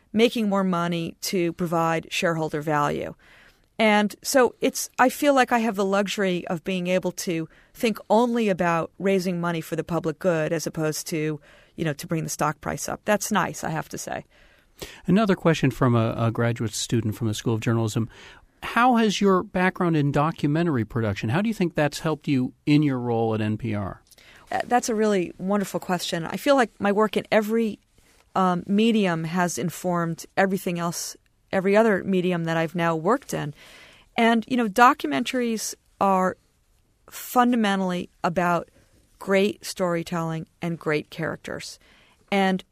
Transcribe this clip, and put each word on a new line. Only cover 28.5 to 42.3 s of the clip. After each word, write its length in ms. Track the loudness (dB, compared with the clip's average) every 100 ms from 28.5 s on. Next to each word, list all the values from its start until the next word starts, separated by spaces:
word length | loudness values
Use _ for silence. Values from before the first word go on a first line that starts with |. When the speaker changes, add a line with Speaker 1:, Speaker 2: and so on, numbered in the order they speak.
| 0 0
Speaker 1:
medium 600 | 2 4 4 2 0 -2
has 340 | 0 0 0
informed 680 | -4 -4 -2 0 -2 -4 -6 0
everything 440 | 0 0 -4 -4
else, 360 | -4 -4 -8 -12 _ _ _
every 260 | -2 2 4
other 260 | 4 2
medium 420 | 0 0 0 -2 -2
that 120 | 0
I've 160 | -2
now 220 | 0 0 0
worked 360 | 0 0 -2
in. 220 | -6 -6 -10 -16 -20 -20 -20 _ 0
And, 260 | 2 2 0
you 100 | -2
know, 100 | 0
documentaries 1080 | 6 6 6 0 -4 -2 -2 -2 -2 -6 -10 _ -2
are 340 | 2 4 2 -2 _ _ _ _ _ _ _
fundamentally 960 | -18 -4 2 4 4 2 2 0 -4 -6 _
about 460 | -4 0 0 0 -2 _ _ _ _ -12
great 440 | 0 2 2 -2 -10
storytelling 840 | -4 -2 -2 -4 -4 -4 -6 -10 _
and 160 | -8 -6
great 320 | -2 -2 -2
characters. 680 | -8 -8 -8 -10 -12 -12 -18 _ _ _ _ -4